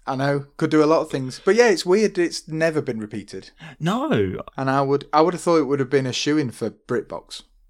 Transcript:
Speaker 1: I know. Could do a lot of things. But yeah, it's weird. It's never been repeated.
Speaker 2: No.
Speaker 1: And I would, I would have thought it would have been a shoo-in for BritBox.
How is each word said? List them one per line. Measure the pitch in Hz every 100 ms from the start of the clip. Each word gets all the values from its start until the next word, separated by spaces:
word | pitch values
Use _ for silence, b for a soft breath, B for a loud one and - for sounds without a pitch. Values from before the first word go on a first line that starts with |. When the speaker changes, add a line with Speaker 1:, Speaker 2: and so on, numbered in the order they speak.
| -
Speaker 1:
I |
know. | 131 139 143 139 -
Could | 156
do | 156
a | 151
lot | 160
of | 156
things. | 143 131 -
But | 196 220
yeah, | 240
it's | 165
weird. | 180 196 202 185
It's | 170 - -
never | 156 165 156
been | 135 113
repeated. | 104 110 95 98 - B 160 -
Speaker 2:
No. | 160 233 302 143 95 - - -
Speaker 1:
And | 135
I | 139
would, | 139 139 -
I | 151
would | 165
have | 175
thought | 175 165
it |
would | 131 139
have | 127
been | 143 131
a |
shoo-in | 117 143 151 127
for | - 110
BritBox. | - - 120 - 80 - - - _